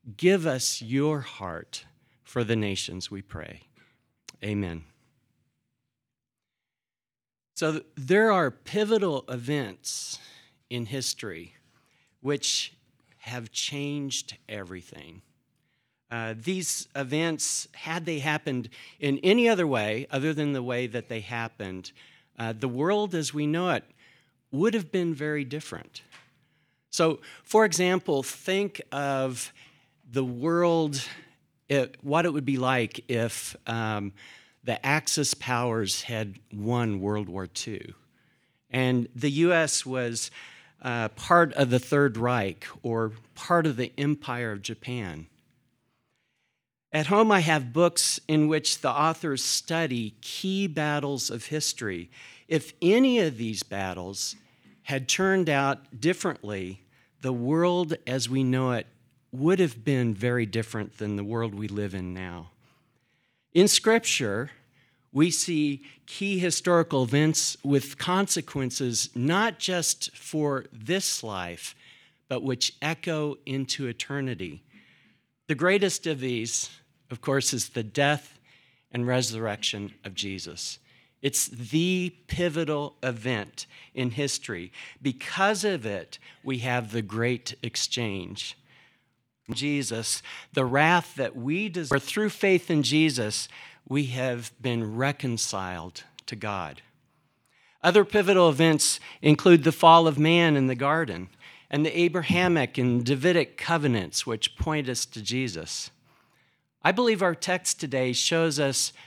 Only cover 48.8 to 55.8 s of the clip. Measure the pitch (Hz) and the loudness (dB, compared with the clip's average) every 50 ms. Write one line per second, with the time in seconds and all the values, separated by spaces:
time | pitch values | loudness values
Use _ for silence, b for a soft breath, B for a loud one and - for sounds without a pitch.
48.8 | - 135 120 143 151 160 165 - - 160 135 131 - - - - - - 170 165 | 0 0 2 4 2 2 2 0 -4 -4 -4 -2 -2 -2 -2 -2 -2 -2 -2 -2
49.8 | 165 147 127 120 110 107 - _ - - - - - 190 190 196 196 185 147 160 | 0 0 -2 -4 -4 -6 -8 _ -14 -12 -10 -6 -4 -2 -2 0 -2 -2 -2 -2
50.8 | 151 151 147 147 139 143 143 127 113 - - 120 - - 151 156 147 - - - | -2 0 0 -2 -2 -2 -4 -4 -4 -6 -6 -8 -8 -6 -6 -4 -2 -4 -4 -4
51.8 | 123 104 92 85 85 - B B B B B B B B 160 156 - - - _ | -6 -6 -6 -6 -10 -12 B B B B B B B B -2 -2 -2 -4 -8 _
52.8 | - 170 202 240 262 269 247 240 185 160 131 110 117 113 110 95 - - 101 101 | 2 4 6 6 6 4 4 2 2 0 -2 -4 -6 -6 -4 -6 -8 -8 -6 -6
53.8 | 95 92 90 90 87 92 98 - - - - b b b b b b b b b | -4 -6 -6 -8 -8 -10 -8 -8 -8 -8 -8 b b b b b b b b b
54.8 | b - 139 135 131 - - - 190 190 190 190 180 156 147 139 139 139 139 - | b -6 -6 -4 -2 -2 0 2 2 4 4 4 4 4 2 2 2 2 0 -2